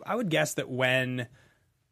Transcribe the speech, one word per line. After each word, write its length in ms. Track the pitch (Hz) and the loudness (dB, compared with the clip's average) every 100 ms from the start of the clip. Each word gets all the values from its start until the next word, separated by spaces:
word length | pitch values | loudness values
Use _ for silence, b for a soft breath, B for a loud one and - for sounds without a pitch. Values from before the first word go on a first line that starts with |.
| - | -6
I 100 | 214 | -4
would 140 | 208 | 0
guess 260 | 156 151 - | 2 0 -2
that 120 | - | -4
when, 580 | 123 127 131 127 127 117 b b b b b _ | 0 2 4 0 -4 -6 b b b b b _